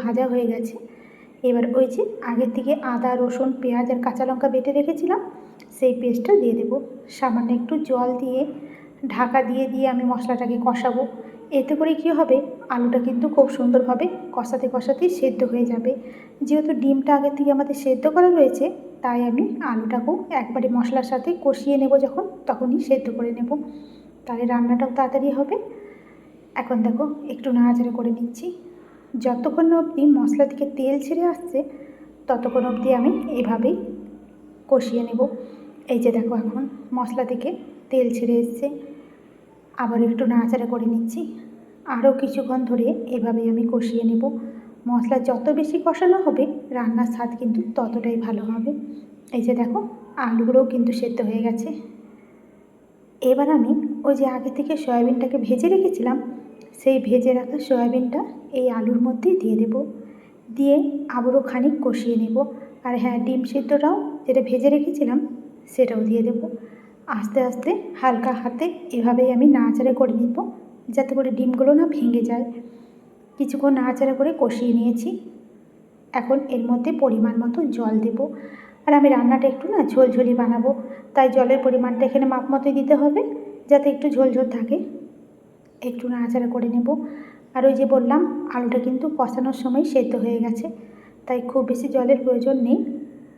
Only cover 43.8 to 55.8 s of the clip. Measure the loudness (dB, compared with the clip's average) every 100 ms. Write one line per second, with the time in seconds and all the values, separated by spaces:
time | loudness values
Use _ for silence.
43.8 | -2 0 0 2 0 -4 -10 -14 -18 -10
44.8 | -2 0 2 0 0 -2 0 0 0 -2
45.8 | -2 2 4 4 2 0 0 -4 -8 -4
46.8 | 0 0 0 -2 -6 -4 -2 -2 -2 -2
47.8 | -2 -2 -2 -2 -2 -4 -4 -4 -4 -6
48.8 | -8 -14 -18 -20 -8 -2 0 0 0 -2
49.8 | -6 -10 -14 -6 0 2 4 4 4 2
50.8 | 0 0 -2 -2 -2 0 -2 -2 -6 -10
51.8 | -14 -20 -20 -20 -20 -20 -20 -20 _ _
52.8 | _ _ _ -2 2 2 4 2 2 0
53.8 | -2 -2 0 2 0 -2 -6 -6 -4 -4
54.8 | -2 0 2 0 0 -2 0 2 4 4